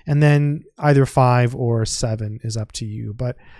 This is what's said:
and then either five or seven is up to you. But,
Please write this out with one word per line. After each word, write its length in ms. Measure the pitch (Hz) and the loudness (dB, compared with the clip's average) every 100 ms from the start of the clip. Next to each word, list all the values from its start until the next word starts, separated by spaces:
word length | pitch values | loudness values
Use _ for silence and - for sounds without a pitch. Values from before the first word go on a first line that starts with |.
| - | -2
and 160 | 147 | 2
then 400 | 147 147 147 151 - - | 4 4 2 -4 -10 -2
either 280 | 151 139 131 | 2 4 4
five 500 | 139 127 123 120 131 | 4 4 4 2 -2
or 300 | 120 113 110 | -2 -2 -2
seven 540 | - 120 110 107 107 | -4 -4 -4 -6 -8
is 140 | 113 110 | -8 -8
up 160 | 107 | -8
to 120 | - 110 | -10 -10
you. 280 | 110 110 | -10 -10
But, 240 | 110 123 - - | -8 -8 -10 -16